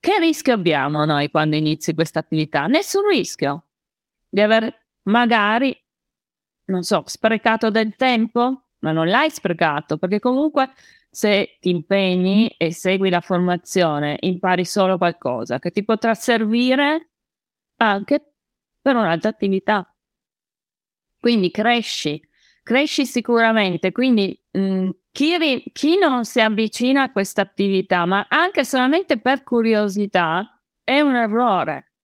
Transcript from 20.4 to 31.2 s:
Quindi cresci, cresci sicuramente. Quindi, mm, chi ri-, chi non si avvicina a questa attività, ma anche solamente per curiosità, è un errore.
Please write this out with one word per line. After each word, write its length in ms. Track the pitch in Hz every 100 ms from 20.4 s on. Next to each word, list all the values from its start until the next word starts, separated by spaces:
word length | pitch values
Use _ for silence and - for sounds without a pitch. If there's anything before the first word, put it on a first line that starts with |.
| _ _ _ _ _ _ _ _
Quindi 320 | 240 233 180
cresci, 680 | - 220 240 220 - 156 147 _ _ _ _
cresci 420 | - 247 302 - 262
sicuramente. 840 | 240 226 233 226 226 196 170 185
Quindi, 480 | 180 262 226 190 - _ -
mm, 320 | 190 190 185 - _
chi 260 | - 294 349
ri-, 260 | 311 254 -
chi 240 | - 285 359
non 260 | 349 254
si 160 | 226 -
avvicina 640 | 220 214 220 - 247 269
a 80 | 262
questa 300 | - 196 -
attività, 640 | 196 - 202 190 180 180 170
ma 220 | 196 -
anche 340 | 277 349 370
solamente 560 | 262 262 254 320 392 254
per 240 | 240 262
curiosità, 1160 | - 240 226 214 208 190 202 185 170 165 220 _ _ _
è 180 | - 269
un 140 | 294
errore. 760 | 247